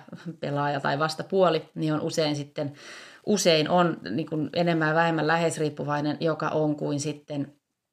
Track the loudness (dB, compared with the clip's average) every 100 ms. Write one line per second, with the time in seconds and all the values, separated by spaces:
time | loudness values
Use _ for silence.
0 | -8 -16 -14 -8 -4 -2 -2 -2 -2 0
1 | -2 -4 -2 2 4 2 -4 -4 -2 -2
2 | -2 0 0 -2 -6 -6 -8 -8 -18 -20
3 | -20 -8 0 2 4 4 4 4 4 0
4 | -4 -4 -2 -4 -2 0 2 2 2 2
5 | 2 2 2 2 2 0 -2 -2 -4 -2
6 | -2 0 -2 0 -2 0 0 0 -2 -2
7 | -4 -8 -8 -6 -6 -10 _ _ _